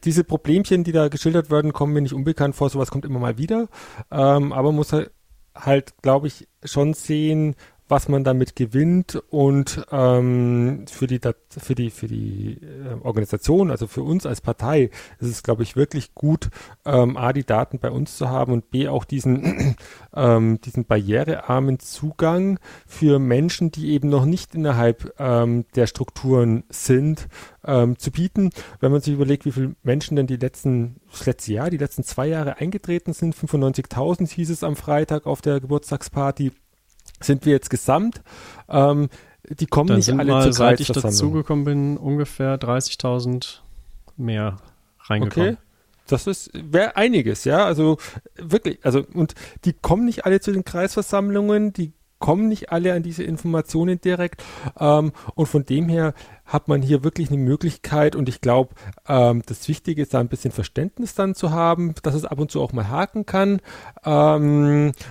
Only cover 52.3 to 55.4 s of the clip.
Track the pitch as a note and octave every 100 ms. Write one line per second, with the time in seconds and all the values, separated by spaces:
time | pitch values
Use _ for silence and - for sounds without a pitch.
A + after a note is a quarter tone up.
52.3 | F3 A3 G#3+ - E3+ F3+ F3 E3+ E3 F3
53.3 | D#3+ E3+ E3 D3+ D#3+ F3 F3+ F#3 F3+ F3
54.3 | - - - C3+ - D3+ D3+ D#3 - -
55.3 | -